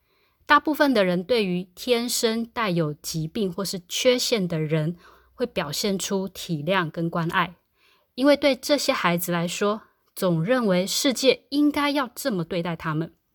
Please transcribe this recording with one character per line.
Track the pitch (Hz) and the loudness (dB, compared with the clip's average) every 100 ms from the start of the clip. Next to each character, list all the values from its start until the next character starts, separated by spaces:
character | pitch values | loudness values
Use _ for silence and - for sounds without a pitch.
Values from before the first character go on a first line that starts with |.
| _ _ _ _ - | _ _ _ _ 4
大 | 294 | 4
部 | 311 | 4
分 | 285 294 | 2 4
的 | 226 | 4
人 | 190 175 | 4 2
对 | 175 247 | 0 0
于 | 196 180 185 | 0 -2 -6
天 | - - 240 240 | -8 -2 0 0
生 | - 226 226 | 0 0 0
带 | 233 - 214 | -4 -4 -2
有 | 170 156 | 0 -2
疾 | 151 - 165 156 | -4 -8 -6 -6
病 | 233 190 | -4 -4
或 | 175 | -4
是 | 196 190 - | -6 -8 -8
缺 | - 254 247 | -2 2 2
陷 | - 233 180 | 0 -2 0
的 | 165 | -2
人 | 156 156 156 175 - - _ | 0 0 -2 -4 -12 -20 _
会 | - | -8
表 | 240 - 147 | -6 -4 -6
现 | 147 214 196 | -4 -2 -2
出 | - 196 190 | -2 -4 -4
体 | - - 160 | -8 -6 -4
谅 | 151 196 156 | 0 0 0
跟 | 170 170 | -2 -4
关 | 175 165 | -2 -2
爱， | 185 175 - _ _ _ _ _ | 0 -2 -6 _ _ _ _ _
因 | - | 0
为 | 269 | 4
对 | 277 285 262 | 4 2 0
这 | - 285 | 0 0
些 | - | 2
孩 | 262 180 175 | 0 0 0
子 | 175 | 0
来 | 175 175 | -2 -2
说， | - 202 214 - _ _ - | -2 -2 -2 -8 _ _ -2
总 | 190 165 | 0 2
认 | 165 254 | 2 2
为 | 220 180 185 | 2 2 0
世 | - 285 | 0 0
界 | 240 269 - _ | 2 2 2 _
应 | 285 294 | 0 2
该 | 294 285 | 2 0
要 | 285 247 | 0 -2
这 | - 277 | -4 -4
么 | 196 | -2
对 | 165 180 | -2 -4
待 | 175 | -4
他 | 165 165 | -4 -4
们， | 156 165 - _ | -4 -4 -10 _